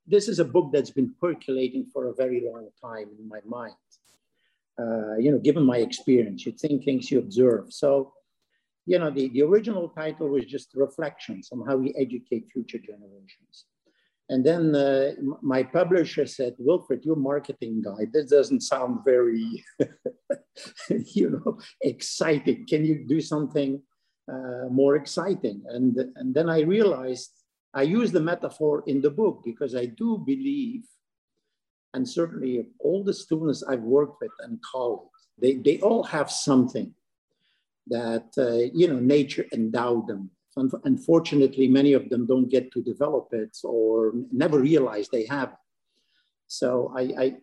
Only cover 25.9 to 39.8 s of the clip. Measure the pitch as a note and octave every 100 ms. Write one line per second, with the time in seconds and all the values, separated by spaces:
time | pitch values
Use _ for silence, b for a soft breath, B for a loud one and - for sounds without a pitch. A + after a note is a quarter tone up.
25.9 | B2 B2+ - B2+ C#3+ E3+ D#3+ D#3 G#3 G#3
26.9 | C3 C3 B2 - _ _ _ _ C#3 D3
27.9 | A3 G#3 E3+ D#3+ E3+ - - D3+ C#3+ -
28.9 | C3+ D3 C#3+ G#3+ - A#2+ A2+ C#3 B2 A#2+
29.9 | A2+ A#2 C#3 C#3 C3+ C3+ C#3+ A#2 B2+ -
30.9 | _ _ _ _ _ _ _ _ _ _
31.9 | B2+ B2 - E3 E3 B2+ B2 A2+ - D3
32.9 | F#3+ G3 F3+ - D#3 D#3+ C3 - B2+ A2
33.9 | C#3+ C#3+ - A2+ - A#2+ A2+ - C3 A#2+
34.9 | G#2 - _ _ _ B2 C3 C#3+ E3 G3+
35.9 | A3+ - D#3 C#3 - D#3 C3 B2 A#2+ G2
36.9 | - _ _ _ _ _ _ _ _ -
37.9 | A#2 A#2 A2+ - C#3 B2 A#2 B2 E3 F3
38.9 | B2+ B2+ D3 C#3 - - A#2 A2 B2